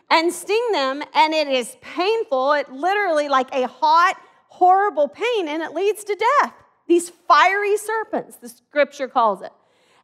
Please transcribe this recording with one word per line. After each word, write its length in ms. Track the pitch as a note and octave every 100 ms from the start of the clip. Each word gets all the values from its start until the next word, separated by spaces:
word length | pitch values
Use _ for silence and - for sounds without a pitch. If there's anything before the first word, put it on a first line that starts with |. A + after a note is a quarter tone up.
| _
and 240 | D#4+ E4
sting 400 | - - G#4+ A#4+
them, 320 | F#4 C4+ C4+ D4
and 220 | - D#4
it 140 | D#4 C#4+
is 280 | C4 A#3+ -
painful. 720 | - - F#4 A4+ A4 C4 C4
It 180 | D4 C#4
literally, 560 | C4 E4+ G4+ G4+ D4+ D4
like, 260 | C4+ B3+
a 120 | C#4 B3
hot, 500 | - D#4 D#4+ F4+ F4+ - _ _
horrible 580 | - F4+ F#4+ G4+ D4 C#4+
pain, 420 | - A4 A#4 E4
and 140 | D#4
it 120 | D#4+
leads 280 | D4+ G4 G#4
to 100 | -
death. 400 | G4 A4 C#5+ A#3+ - _ _ -
These 240 | F4 E4+
fiery 680 | - - D4+ F4 G4 G#4 G#4
serpents, 600 | G#4+ A4 G#4+ C4 - -
the 120 | A#3+
scripture 580 | - _ D4 C#4+ C#4+ C4
calls 360 | B3+ A3+ F#3+
it. 100 | F#3 - _ _ _ _